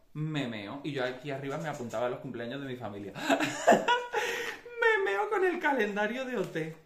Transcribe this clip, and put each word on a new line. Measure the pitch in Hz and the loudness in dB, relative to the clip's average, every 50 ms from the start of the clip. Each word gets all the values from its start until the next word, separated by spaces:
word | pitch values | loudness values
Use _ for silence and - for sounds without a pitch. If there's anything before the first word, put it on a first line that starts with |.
| _ - - | _ -12 -6
Me | 151 151 160 156 143 127 | -4 -4 -2 -2 -2 -2
meo. | 117 113 104 101 101 135 143 - | -2 -4 -6 -6 -6 -8 -6 -6
Y | 156 | -4
yo | 135 131 | -2 0
aquí | 123 131 127 - - 143 | 0 -2 -2 -4 -6 -6
arriba | 135 131 139 139 139 160 | -6 -4 -4 -4 -4 -4
me | 165 151 | -4 -4
apuntaba | 139 127 120 113 113 110 123 | -4 -6 -6 -4 -2 0 0
a | 123 | 0
los | 127 127 | 0 -2
cumpleaños | - 135 110 113 117 117 131 143 | -6 -6 -6 -6 -6 -6 -6 -6
de | 139 131 | -6 -6
mi | 123 | -8
familia. | 120 117 104 101 101 101 95 - | -6 -8 -8 -8 -8 -10 -8 -8
<laughs> | - 294 311 - - 302 - - - - - - - - - 480 494 494 480 - 427 466 - - 466 466 - - - - 480 480 466 | -4 0 2 2 2 2 0 -2 2 6 8 8 8 8 4 2 2 2 -2 -2 0 0 0 -2 -2 -4 -6 -6 -10 -12 -10 -2 4
Me | 466 453 440 392 392 | 4 6 6 6 4
meo | 392 403 403 415 415 | 2 0 0 0 2
con | 440 381 381 | 2 2 2
el | 359 339 - | 2 2 2
calendario | - 294 277 247 208 208 196 208 214 208 240 262 262 | 2 2 2 2 2 2 2 0 0 0 0 -2 -4
de | 254 247 | -2 -2
O | 202 | -2
T. | 175 151 - 160 160 160 156 - - | -2 -2 -2 -4 -4 -4 -6 -12 -18